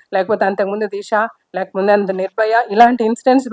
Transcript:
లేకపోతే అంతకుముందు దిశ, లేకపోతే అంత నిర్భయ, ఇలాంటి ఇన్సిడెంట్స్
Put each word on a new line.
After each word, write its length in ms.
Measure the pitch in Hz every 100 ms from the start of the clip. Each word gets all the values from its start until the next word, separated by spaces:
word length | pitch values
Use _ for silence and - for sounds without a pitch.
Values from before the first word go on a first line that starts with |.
| -
లేకపోతే 320 | 190 185 202 196
అంతకుముందు 420 | 202 196 208 208
దిశ, 220 | 202 - 214 226 - _ 185
లేకపోతే 360 | 190 190 202
అంత 200 | 202 190
నిర్భయ, 520 | 190 190 - 220 226 233
ఇలాంటి 340 | 202 240 247
ఇన్సిడెంట్స్ 440 | 220 240 262 254 247